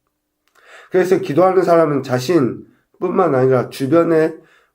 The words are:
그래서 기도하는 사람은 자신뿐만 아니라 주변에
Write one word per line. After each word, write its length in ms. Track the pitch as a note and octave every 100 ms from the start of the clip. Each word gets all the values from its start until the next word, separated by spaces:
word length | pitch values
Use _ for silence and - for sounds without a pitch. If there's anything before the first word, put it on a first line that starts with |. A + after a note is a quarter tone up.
| _ _ _ _ _ _ _ - -
그래서 280 | F#3 F3+ F#3+
기도하는 440 | - C#3+ F#3 F#3
사람은 380 | F3 E3+ D#3+ C#3
자신뿐만 1300 | C3 B2 B2+ E3+ A#2 - - _ _ - F#3 A#3+ F3
아니라 340 | C3 C3 C3 -
주변에 680 | - C3+ E3 E3 D#3+ D#3+ D#3+ _ _ _